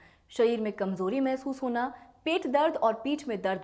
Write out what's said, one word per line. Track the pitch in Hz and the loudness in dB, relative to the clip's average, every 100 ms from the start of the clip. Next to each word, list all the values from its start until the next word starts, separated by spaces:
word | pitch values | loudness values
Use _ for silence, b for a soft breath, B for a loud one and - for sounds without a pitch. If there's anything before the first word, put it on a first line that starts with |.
| b b b | b b b
शरीर | - 233 233 | 2 2 2
में | 214 | -2
कमजोरी | 208 190 180 185 269 | -2 -4 0 0 2
महसूस | 262 262 277 262 | 0 0 -4 -4
होना, | 254 233 262 B B _ 320 | -2 -2 -2 B B _ -2
पेट | 349 302 | 0 2
दर्द | 285 320 - | 4 4 4
और | 226 | 0
पीठ | 220 269 294 254 | 2 -2 -4 -4
में | 202 | -2
दर्द | 190 190 | -2 -2